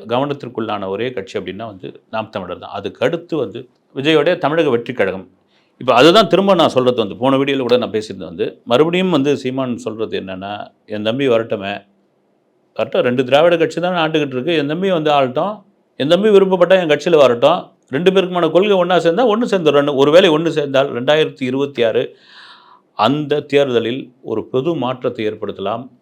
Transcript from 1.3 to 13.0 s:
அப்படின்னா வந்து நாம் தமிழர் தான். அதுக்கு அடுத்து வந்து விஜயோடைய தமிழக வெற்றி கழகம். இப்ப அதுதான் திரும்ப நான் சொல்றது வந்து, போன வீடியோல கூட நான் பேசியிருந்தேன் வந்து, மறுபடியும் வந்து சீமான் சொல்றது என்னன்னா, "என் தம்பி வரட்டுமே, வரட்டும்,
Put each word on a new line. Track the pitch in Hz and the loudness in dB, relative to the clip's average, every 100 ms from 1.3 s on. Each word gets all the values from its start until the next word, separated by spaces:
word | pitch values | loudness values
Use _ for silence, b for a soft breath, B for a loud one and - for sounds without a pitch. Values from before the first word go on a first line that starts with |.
| 107 | -8
அப்படின்னா | 90 98 113 | -8 -12 -14
வந்து | 92 - - _ | -14 -16 -18 _
நாம் | 110 110 | -8 -8
தமிழர் | 104 90 85 | -10 -10 -12
தான். | - | -12
அதுக்கு | 101 98 - 127 | -10 -10 -4 -4
அடுத்து | 170 - 156 | -4 -6 -6
வந்து | 104 - - _ _ | -6 -10 -18 _ _
விஜயோடைய | 143 147 156 156 175 | -4 2 2 2 0
தமிழக | 143 165 147 | 0 0 0
வெற்றி | 117 117 | 0 -2
கழகம். | 120 98 95 92 _ _ _ _ _ | -4 -4 -4 -12 _ _ _ _ _
இப்ப | 127 | 2
அதுதான் | 120 156 208 208 | 6 6 6 4
திரும்ப | 175 196 | 2 4
நான் | 180 131 | 4 4
சொல்றது | 131 127 117 | 2 2 0
வந்து, | 101 92 | -4 -2
போன | 131 135 | 0 0
வீடியோல | 139 139 | 0 -2
கூட | 120 120 | 0 0
நான் | 101 | 0
பேசியிருந்தேன் | 107 - 95 | -6 -6 -12
வந்து, | 78 82 - - | -12 -8 -8 -8
மறுபடியும் | - 120 160 180 185 | 0 2 2 0 0
வந்து | 151 143 135 | 0 0 -2
சீமான் | 127 131 127 117 | -4 -6 -6 -6
சொல்றது | 113 110 104 95 | -8 -8 -6 -6
என்னன்னா, | 95 92 98 104 - _ - | -8 -10 -10 -12 -14 _ -12
"என் | 104 | -4
தம்பி | 107 127 135 | -4 0 0
வரட்டுமே, | 113 113 107 98 101 - _ _ _ _ _ _ _ _ | 0 0 -6 -6 -10 -14 _ _ _ _ _ _ _ _
வரட்டும், | - - 196 | -8 -2 -2